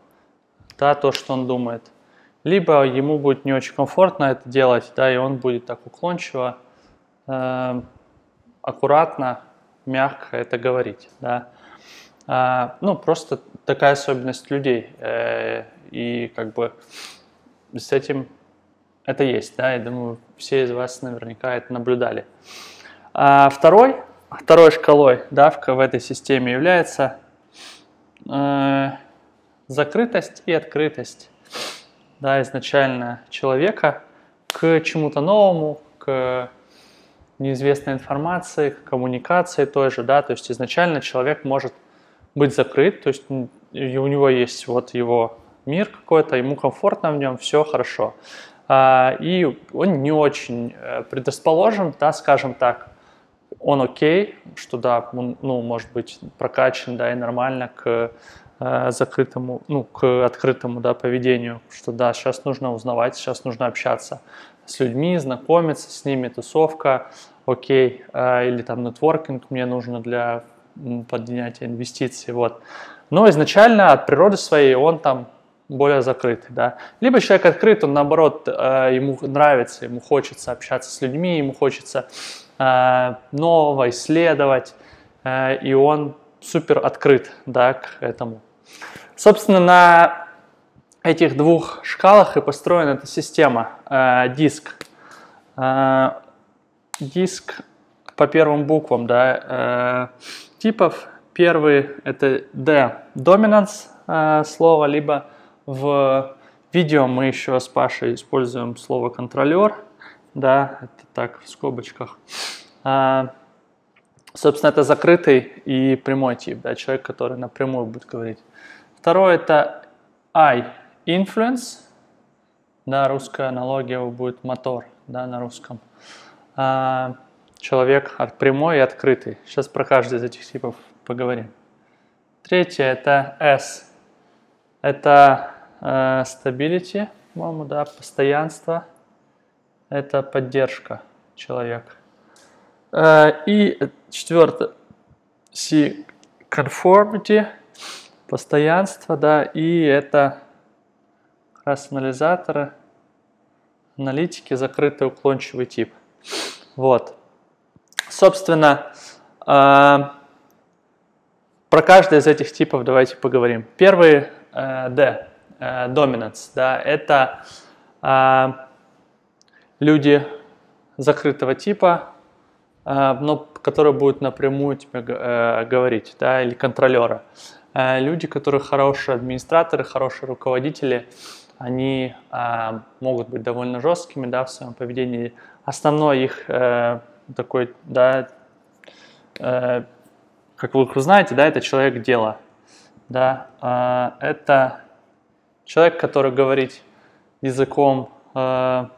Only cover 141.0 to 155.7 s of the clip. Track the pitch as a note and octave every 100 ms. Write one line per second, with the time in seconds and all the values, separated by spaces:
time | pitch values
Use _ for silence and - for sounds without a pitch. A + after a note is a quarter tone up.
141 | - _ _ - - B2 A#2+ A#2 - _
142 | _ _ _ _ _ _ _ _ _ D#3+
143 | D#3+ D#3 D3+ - - G#3 G#3 - C#3 _
144 | _ - - E3 D#3+ - - - _ _
145 | _ _ _ _ _ - - D#3 D3 -
146 | - - _ _ - - C3 - F3+ G3
147 | G#3 G#3+ - G#3+ G#3 - _ - - -
148 | - _ - - - D3 D3+ F3 G3 -
149 | - D#3 D3+ D3+ C3+ D#3 D#3+ E3+ D#3 C#3
150 | C#3 D3 C3+ - - _ _ _ _ _
151 | _ _ _ _ _ _ - C#3 - C#3
152 | C3 C3 D#3 F3+ - D3 C#3+ - _ _
153 | _ _ _ _ _ _ _ _ _ -
154 | C3+ C#3 E3+ - - B2+ C3 - C#3+ C#3+
155 | C3+ - C#3 C3 - B2 A#2+